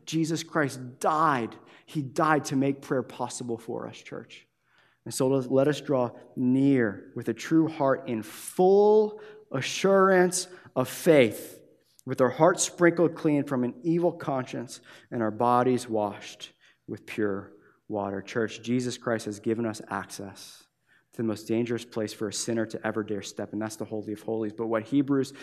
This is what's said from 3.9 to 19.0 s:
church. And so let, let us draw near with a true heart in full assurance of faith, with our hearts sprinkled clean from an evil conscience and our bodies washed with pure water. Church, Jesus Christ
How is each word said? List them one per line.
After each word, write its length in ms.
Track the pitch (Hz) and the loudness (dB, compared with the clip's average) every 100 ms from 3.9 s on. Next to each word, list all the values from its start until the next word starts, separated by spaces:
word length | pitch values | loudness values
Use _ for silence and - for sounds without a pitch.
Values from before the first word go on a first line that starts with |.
| 113 | -14
church. 500 | - - 117 - _ _ _ _ _ _ 117 | -16 -16 -16 -20 _ _ _ _ _ _ -8
And 80 | |
so 140 | - 131 | 0 2
let, 240 | 135 123 | 2 2
let 160 | 131 143 | 4 4
us 140 | 143 | 0
draw 300 | - 135 120 - - - | 0 0 0 -4 -12 -2
near 760 | 127 131 139 135 110 92 - 120 | 2 4 6 4 2 -2 -12 -8
with 140 | 120 | -6
a 40 | |
true 340 | 113 - 160 156 | -4 2 2 2
heart 400 | 160 135 131 - | 0 0 0 -2
in 140 | 113 | -6
full 1000 | - - - - 180 196 208 214 214 214 - - - | -6 -12 -8 2 4 6 6 6 4 -4 -18 -20 -10
assurance 960 | 131 - - 190 196 190 185 180 180 - - - - | -6 -6 0 4 6 6 6 4 2 -8 -14 -8 -4
of 120 | 127 | -4
faith, 720 | - 175 151 113 - - - - _ _ _ 127 | 0 6 8 6 2 -14 -18 -20 _ _ _ -8
with 160 | 127 | 0
our 80 | 123 | 2
hearts 340 | - 170 170 | 6 4 4
sprinkled 520 | - - 170 170 160 160 | -2 4 4 4 2 2
clean 280 | 160 147 | 0 0
from 200 | 139 131 | 0 -2
an 100 | 123 - | -2 -4
evil 300 | 170 170 170 | -2 0 0
conscience 680 | 165 - 135 123 135 123 - - - - | -2 -4 -4 -6 -10 -12 -16 -20 -20 -8
and 140 | 123 | -2
our 80 | 110 | -2
bodies 580 | 107 120 123 127 123 120 | 2 4 4 4 2 0
washed 600 | 110 104 98 - - - _ _ _ - | -2 -2 -6 -16 -18 -20 _ _ _ -14
with 180 | 110 - | -12 -8
pure 480 | - 104 98 - - _ _ - | -4 -2 -4 -10 -20 _ _ -8
water. 320 | 107 98 98 | -6 -4 -6
Church, 420 | - 123 107 - | -6 -4 -4 -6
Jesus 360 | 113 127 123 | -4 -4 -4
Christ 280 | 120 | -6